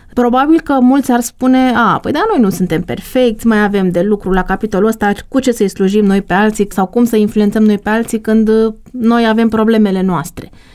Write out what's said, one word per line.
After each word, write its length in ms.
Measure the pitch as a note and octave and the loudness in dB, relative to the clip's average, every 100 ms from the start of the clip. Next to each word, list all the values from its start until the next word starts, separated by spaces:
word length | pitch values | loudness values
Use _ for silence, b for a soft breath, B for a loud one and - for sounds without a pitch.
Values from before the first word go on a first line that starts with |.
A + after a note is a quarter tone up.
| b | b
Probabil 480 | - A#3+ B3+ D4 D#4+ | -2 0 2 2 0
că 160 | - C4+ | 2 2
mulți 300 | B3 C#4 - | 4 2 2
ar 80 | A#3+ | -2
spune: 380 | A#3+ - B3+ C4 B3+ A3+ | -2 -4 0 2 2 2
"A, 240 | G#3+ D3+ | 0 0
păi 120 | - | -2
da, 140 | D4 A4 | -2 -2
noi 120 | F#4 | 0
nu 60 | G3 | 0
suntem 320 | F3+ F3+ D#3+ | 0 -2 -4
perfecți, 640 | - A#2+ - B3+ B3 A3 A#3 | -4 -10 -4 0 0 0 0
mai 160 | G#3+ | 0
avem 260 | G#3 G3+ F#3 | 0 0 -2
de 120 | E3+ | 0
lucru 300 | G3+ G#3 F#3+ | -2 -2 -2
la 120 | F#3 | -2
capitolul 440 | F#3 F#3+ G#3+ F#3+ G#3+ | -2 -4 -2 0 0
ăsta, 240 | A3 G#3 G3+ - | 0 -2 -4 -4
cu 120 | C4+ | -4
ce 120 | C4 | -2
să-i 180 | A3+ G3 | 0 -2
slujim 360 | - F#3+ G#3 G3+ | 0 0 2 2
noi 160 | G3 | 0
pe 120 | G3 | 0
alții 340 | F#3 G#3+ G#3+ G3+ | 0 0 0 -4
sau 160 | - F#3 | -2 -2
cum 200 | A#3+ A#3+ | 0 0
să 100 | A3 | 2
influențăm 480 | G#3 G#3+ G#3 G#3+ | 0 0 0 2
noi 140 | G#3+ G3+ | 2 0
pe 120 | G#3 | -2
alții 320 | A3 A#3 A3 | -4 -4 -6
când, 260 | A3 A3 A3 | 0 0 2
uh, 260 | A3 A3 A3 - | 2 0 -4 -16
noi 360 | B3+ A3+ A#3 A3+ | -4 0 2 2
avem 220 | A3 A3+ | 2 0
problemele 520 | A3 A3 A3 G#3 F#3+ | 2 2 2 2 0
noastre." 480 | F#3+ E3 - - - b b | -2 -2 -6 -14 -20 b b